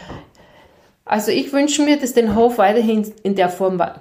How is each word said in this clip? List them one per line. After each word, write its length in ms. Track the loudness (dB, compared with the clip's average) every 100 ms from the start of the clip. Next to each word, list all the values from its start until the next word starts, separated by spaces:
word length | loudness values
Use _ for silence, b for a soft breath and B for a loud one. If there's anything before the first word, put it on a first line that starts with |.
| B B B B B B B B B B -4
Also 240 | -4 -2
ich 200 | -2 -2
wünsche 300 | -2 0 0
mir, 140 | 2 0
dass 140 | 0
den 220 | 0 2 4
Hof 220 | 2 4
weiterhin 560 | 2 2 0 0 -2 -6
in 140 | -4 0
der 140 | -2
Form 280 | 0 -2 -2
wa-, 180 | -4 -6